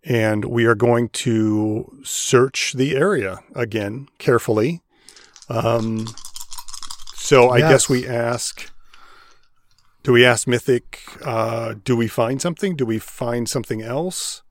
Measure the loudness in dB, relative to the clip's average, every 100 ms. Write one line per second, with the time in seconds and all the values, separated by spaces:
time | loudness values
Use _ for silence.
0 | -2 0 0 0 -2 2 2 4 4 2
1 | 0 -4 0 2 2 2 0 -4 -8 -16
2 | -10 -8 2 4 4 0 -6 -2 -2 2
3 | 0 0 -4 -8 _ -6 -4 -4 -6 -8
4 | -14 _ 2 2 2 0 0 -2 _ _
5 | _ -20 -20 -20 -8 -2 0 0 -2 -4
6 | -8 -10 -14 -14 -12 -12 -10 -10 -10 -10
7 | -12 -10 2 6 6 6 6 4 4 0
8 | -2 -4 -4 -4 -6 -10 -16 -16 -20 -20
9 | -20 -20 -20 _ _ _ _ _ _ _
10 | 2 6 6 6 2 0 2 0 -2 -20
11 | -20 -12 -6 -4 -2 -4 -8 -8 0 0
12 | 2 0 -2 0 -4 -4 -4 -2 -2 -2
13 | -6 -8 -4 -2 -2 -4 -4 -8 -6 -6
14 | -6 -6 -10 -12 _